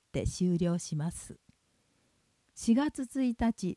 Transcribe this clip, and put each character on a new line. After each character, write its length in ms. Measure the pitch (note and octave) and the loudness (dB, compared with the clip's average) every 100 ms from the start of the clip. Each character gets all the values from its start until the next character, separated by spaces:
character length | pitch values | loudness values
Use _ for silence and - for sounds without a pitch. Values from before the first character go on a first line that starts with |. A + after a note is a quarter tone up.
| _ | _
て 140 | C#3 - | -2 -2
終 300 | - F3+ E3+ | 2 2 4
了 220 | F3 F3 | 2 0
し 180 | - D3+ | -2 -4
ま 140 | E3 | -4
す。 260 | - - - _ _ _ _ _ _ _ _ _ _ _ - | -6 -12 -16 _ _ _ _ _ _ _ _ _ _ _ -4
四 200 | - A#3 | 2 4
月 260 | D4 - | 4 -2
一 340 | B3+ C4+ B3+ A#3 | -6 -2 -2 2
日 400 | A#3 - F3 | 0 0 -4